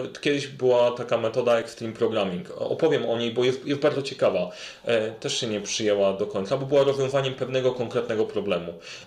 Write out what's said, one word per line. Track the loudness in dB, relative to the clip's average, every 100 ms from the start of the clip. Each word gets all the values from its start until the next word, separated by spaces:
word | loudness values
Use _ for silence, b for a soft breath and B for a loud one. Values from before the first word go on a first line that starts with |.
| -2 -4
kiedyś | -2 0 -4
była | 0 4 6 4
taka | 2 -2 0
metoda | 0 0 4 2
Extreme | 0 -8 -8
Programming, | 0 0 2 0 -2 -8 -6
opowiem | -4 0 2 2 0
o | 0
niej, | 0
bo | 2
jest, | 2 2 -2
jest | 0
bardzo | 2 0
ciekawa. | -4 0 2 2 -2 B B B
E, | 0 0 0
też | -4 -6 -4
się | -2
nie | -4
przyjęła | -4 -2 2 4 4
do | 2 -2
końca, | -4 -2 -2
bo | 2
była | 4
rozwiązaniem | 4 2 0 0 -2
pewnego | -4 -2 0 0
konkretnego | 0 -2 -2 0 0
problemu. | 0 -2 -2 -2 -2 -10 B B